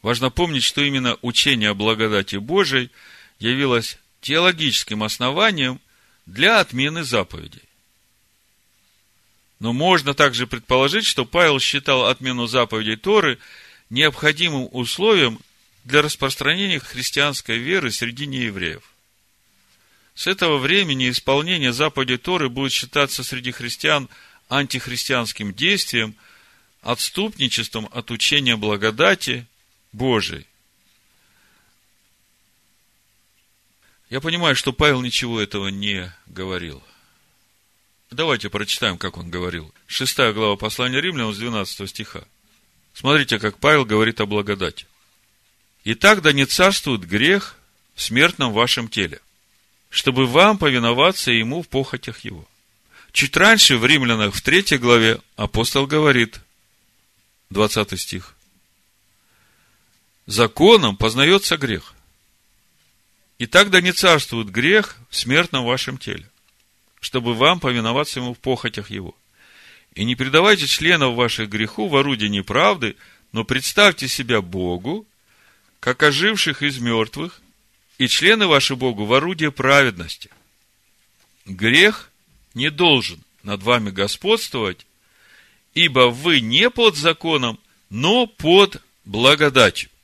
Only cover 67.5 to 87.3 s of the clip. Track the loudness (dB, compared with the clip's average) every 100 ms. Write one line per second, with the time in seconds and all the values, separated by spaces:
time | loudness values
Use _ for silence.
67.5 | 2 -2 -2 -2 -2 -4 -6 -8 -6 -4
68.5 | -2 -4 -8 -10 -12 -12 _ _ _ _
69.5 | -20 -20 -20 _ -6 -4 -2 2 4 4
70.5 | 2 0 0 2 2 2 2 0 -2 -6
71.5 | -4 -6 -4 0 2 2 0 -2 -2 -2
72.5 | 2 2 2 -4 -8 -20 _ _ -8 -4
73.5 | -4 -2 4 2 2 -6 -6 0 -2 -2
74.5 | -4 -4 -4 -6 -8 -10 _ _ _ _
75.5 | _ _ _ -4 2 2 4 0 0 -2
76.5 | -2 -4 -2 -2 0 -2 -6 -12 -14 _
77.5 | _ _ _ _ _ -2 2 4 4 4
78.5 | 4 2 -2 -2 -2 2 2 2 -4 -6
79.5 | -2 4 4 4 -2 -12 -12 -18 _ _
80.5 | _ _ _ _ _ _ _ _ _ -16
81.5 | -4 2 4 4 2 -16 _ _ _ _
82.5 | -6 -4 0 2 2 0 -10 _ _ -10
83.5 | -6 0 0 0 -4 -4 -2 -2 -2 -2
84.5 | -6 -6 -6 -18 _ _ _ _ -20 _
85.5 | _ _ 0 2 6 4 4 0 2 2
86.5 | 2 2 4 2 4 -2 -2 -2